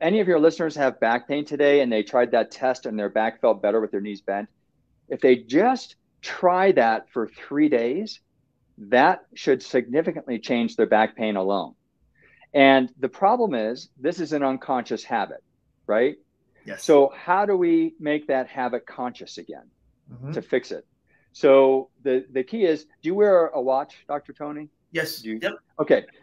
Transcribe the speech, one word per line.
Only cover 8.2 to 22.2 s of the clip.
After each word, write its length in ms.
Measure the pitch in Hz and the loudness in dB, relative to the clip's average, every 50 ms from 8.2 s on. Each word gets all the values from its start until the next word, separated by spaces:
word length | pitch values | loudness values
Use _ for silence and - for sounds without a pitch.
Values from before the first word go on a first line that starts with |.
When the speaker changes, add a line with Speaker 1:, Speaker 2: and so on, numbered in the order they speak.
| _ _ _ _ _ _ _ _ _ _ _ | _ _ _ _ _ _ _ _ _ _ _
Speaker 1:
that 440 | - 104 98 120 123 143 175 185 - - _ - | -16 -6 0 2 4 4 4 2 0 -6 _ -16
should 300 | - - 156 131 127 - | -6 -2 -2 -2 -2 -2
significantly 720 | - - 127 113 117 123 156 165 185 160 165 - 139 120 | -4 -4 -4 -2 -2 -4 -2 -2 -2 -6 -8 -8 -8 -10
change 380 | 107 - - 127 120 117 113 - | -8 -4 -4 -2 -2 -2 -4 0
their 100 | - 110 | 0 0
back 300 | 98 110 107 110 107 - | 2 4 2 2 0 -2
pain 220 | - 113 110 104 | -6 -6 -4 -2
alone. 380 | 98 92 98 101 95 80 - - _ _ _ _ _ _ _ _ _ _ _ _ _ _ _ - | -2 -2 -2 -2 -4 -4 -8 -14 _ _ _ _ _ _ _ _ _ _ _ _ _ _ _ 2
And 380 | 143 135 135 135 135 127 120 _ - | 4 6 6 6 4 2 -2 _ -8
the 100 | 131 123 | -8 -8
problem 440 | - - 190 196 233 247 233 202 139 | -6 0 0 0 2 2 -2 -2 -2
is, 360 | 117 107 110 120 - - _ _ - | -4 -4 -4 -6 -8 -14 _ _ -6
this 200 | 127 160 170 180 | -6 -6 -4 -4
is 140 | 165 147 156 | -6 -6 -4
an 100 | 147 139 | -2 -2
unconscious 600 | 135 131 127 - - 135 123 113 - 117 107 - | -2 -4 -4 -6 -4 -4 -4 -4 -6 -8 -8 -8
habit, 400 | - 123 110 95 82 69 - _ _ _ _ _ _ _ _ - | -6 -6 -6 -4 -6 -10 -18 _ _ _ _ _ _ _ _ -6
right? 300 | - 104 113 123 147 151 - _ _ _ _ _ _ _ _ - | -2 0 0 0 0 -2 -6 _ _ _ _ _ _ _ _ -18
Speaker 2:
Yes. 180 | 107 101 - - | -18 -16 -8 2
Speaker 1:
So 280 | - 156 143 139 135 - | 4 6 6 6 4 0
how 300 | - - 170 180 196 208 | -6 -4 -2 0 0 0
do 100 | 202 196 | 0 0
we 400 | 180 175 170 165 165 160 160 - - | 0 2 2 2 2 0 -2 -6 -8
make 280 | 156 147 147 151 151 | -6 -4 -4 -4 -2
that 200 | 151 139 131 127 | -2 -2 -4 -4
habit 380 | - - 135 127 123 120 117 - | -6 -8 -8 -6 -6 -6 -6 -10
conscious 520 | - - - 123 123 123 - 90 - - | -10 -12 -10 -10 -10 -10 -12 -20 -20 -18
again 280 | - - - 76 64 58 _ _ _ _ _ _ _ _ - | -20 -18 -18 -18 -20 -20 _ _ _ _ _ _ _ _ -20
Speaker 2:
Mm-hmm. 220 | 123 120 131 139 165 | -20 -16 -14 -10 -10
Speaker 1:
to 80 | - | -10
fix 300 | - - - 123 - - | -6 -2 -4 -4 -4 -4
it? 140 | 95 73 - _ _ _ _ _ _ _ _ _ | -14 -16 -16 _ _ _ _ _ _ _ _ _
So 580 | _ - - 143 135 135 135 135 131 131 131 _ _ _ 120 | _ 0 4 6 8 8 6 6 4 0 -2 _ _ _ -4
the, 220 | 139 127 127 | -2 -2 -2